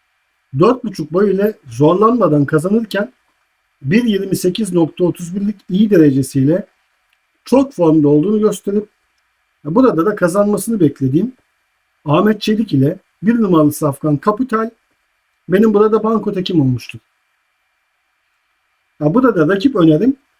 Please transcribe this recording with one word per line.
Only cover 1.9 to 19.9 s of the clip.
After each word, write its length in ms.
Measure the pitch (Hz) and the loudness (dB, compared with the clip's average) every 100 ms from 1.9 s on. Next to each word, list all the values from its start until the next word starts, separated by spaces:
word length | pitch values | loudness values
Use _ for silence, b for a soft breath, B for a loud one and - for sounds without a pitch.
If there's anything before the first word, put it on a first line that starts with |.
| 180 220 247 180 147 139 | 4 2 2 2 0 0
kazanırken 680 | 156 175 220 226 196 226 _ _ _ _ _ _ _ | -2 0 -2 -2 -6 -6 _ _ _ _ _ _ _
bir 220 | 135 214 | -2 0
yirmi 320 | 247 196 196 180 | 0 -2 -4 -4
sekiz 380 | 185 180 202 | -4 -4 -4
nokta 300 | 175 156 - | -2 -2 -2
otuz 320 | 175 - 170 196 | -4 -4 -10 -6
birlik 200 | 202 - - | -6 -8 -6
iyi 200 | 185 214 | -2 2
derecesiyle 760 | 185 151 131 131 139 135 180 - _ _ _ _ _ _ _ - | 4 4 2 -2 -2 0 0 -4 _ _ _ _ _ _ _ 0
çok 280 | 254 269 | 0 0
formda 340 | - 165 156 143 | 0 2 4 4
olduğunu 320 | 151 180 214 | 2 2 0
gösterip 480 | 214 - - 202 208 _ _ _ _ _ _ _ 147 | 0 -2 -4 -4 -6 _ _ _ _ _ _ _ -4
burada 400 | 190 254 160 196 | 2 2 2 -2
da 100 | 208 | 0
kazanmasını 640 | 175 196 208 202 226 220 | -2 0 0 -2 -4 0
beklediğim 540 | 151 - 131 143 233 - _ _ _ _ _ _ 147 | 0 0 -2 0 -2 -8 _ _ _ _ _ _ -2
Ahmet 360 | 156 208 208 | 0 2 0
Çelik 320 | - 214 226 | -2 -2 -2
ile 240 | 135 135 185 _ _ | 0 0 -2 _ _
bir 180 | 185 233 | -2 0
numaralı 300 | 202 165 151 | 2 2 2
safkan 460 | 143 151 139 156 143 | 0 -4 -4 -4 -2
Kapital 520 | 208 208 254 220 226 - _ _ _ _ _ _ - | -2 -4 -4 -4 -6 -10 _ _ _ _ _ _ -2
benim 240 | 185 226 | 2 2
burada 300 | 202 214 214 | 2 2 2
banko 300 | 220 220 202 | 0 -2 -4
tekim 280 | 185 185 175 | -6 -2 0
olmuştur. 380 | 131 120 - 117 _ _ _ _ _ _ _ _ _ _ _ _ _ _ _ _ _ _ _ _ | 0 -2 -8 -20 _ _ _ _ _ _ _ _ _ _ _ _ _ _ _ _ _ _ _ _
Ya 120 | 151 | 0
burada 220 | 220 254 190 | 2 2 2
da 180 | 151 | 0
rakip 220 | 196 - 190 | 2 0 2
önerim 400 | 160 | 2